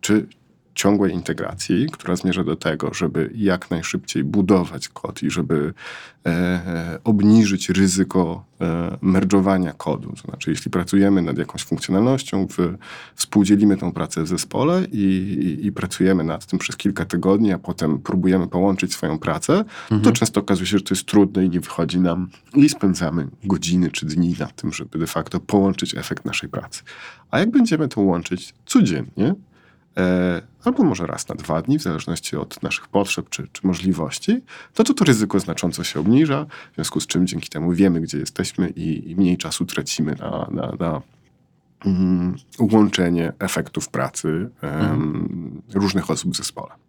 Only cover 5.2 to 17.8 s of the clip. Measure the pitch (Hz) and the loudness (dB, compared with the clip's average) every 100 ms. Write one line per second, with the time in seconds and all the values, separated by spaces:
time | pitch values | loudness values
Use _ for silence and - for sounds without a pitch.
5.2 | 73 71 69 78 76 - - - - _ | -4 -4 0 0 -2 -6 -16 -16 -18 _
6.2 | - 85 90 90 87 85 82 80 - 104 | -4 0 0 -2 -4 -6 -6 -6 0 4
7.2 | 104 110 107 98 - 95 98 92 95 95 | 6 8 6 2 0 2 2 2 0 2
8.2 | 85 90 - _ 87 85 85 - 95 92 | 0 -4 -12 _ -4 -2 -4 -2 2 4
9.2 | 92 98 95 95 87 - - 62 - - | 4 4 4 2 0 -4 -6 -4 -6 -12
10.2 | - - - 78 - 92 87 98 98 98 | -12 -8 -4 -4 -2 -4 0 4 4 4
11.2 | 82 71 - - - 78 - 92 120 135 | 2 -4 -6 -8 -6 -6 0 2 4 2
12.2 | 135 98 95 - 87 95 - - - - | -2 -2 -2 -2 -2 -2 -14 -18 -20 -10
13.2 | - 107 98 104 104 95 87 - 78 - | 0 2 6 6 6 4 -2 -4 -6 -4
14.2 | 80 87 - - 139 180 185 117 98 95 | -4 -4 -4 -2 0 0 -2 0 2 2
15.2 | 95 80 92 73 104 98 90 - 92 95 | -2 -2 -2 -2 -4 -4 -8 2 4 4
16.2 | 80 80 - 92 - - 101 95 92 90 | 2 -4 -4 -4 -4 -4 -4 -2 -2 0
17.2 | 92 101 110 87 - 87 | 2 4 4 0 -4 -4